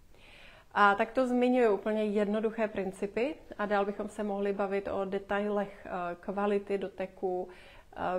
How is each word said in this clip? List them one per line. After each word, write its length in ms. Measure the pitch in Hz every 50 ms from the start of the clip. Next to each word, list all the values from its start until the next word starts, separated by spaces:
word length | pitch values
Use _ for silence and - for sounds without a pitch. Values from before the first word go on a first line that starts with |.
| - - - - - - - - - - - - - - -
A 200 | - 208 202 196
tak 180 | 202 226 220
to 140 | - 254 262
zmiňuje 440 | 247 247 247 247 247 247 254 240 220
úplně 340 | 196 196 - 220 214 214 214
jednoduché 640 | 214 202 214 208 202 214 220 214 220 214 233 220 208
principy 640 | - 196 190 190 190 - 185 - - 214 240 294 311 - - - - -
a 80 | 208
dál 180 | 202 208 202 202
bychom 240 | 202 202 - 208 208
se 140 | - -
mohli 300 | 208 208 196 202 202 202
bavit 360 | 196 202 202 190 196 196 196 -
o 160 | 190 196 196
detailech, 840 | 190 196 196 196 - 202 202 208 208 202 208 196 202 - - -
eh, 300 | - - 185 175 175 175 175
kvality 580 | - - 190 202 208 208 202 202 202 - 196 196
doteku, 720 | 190 185 - - 190 185 - - 196 185 180 180 180 180
eh, 520 | - - - - - - - - - - 175 175 180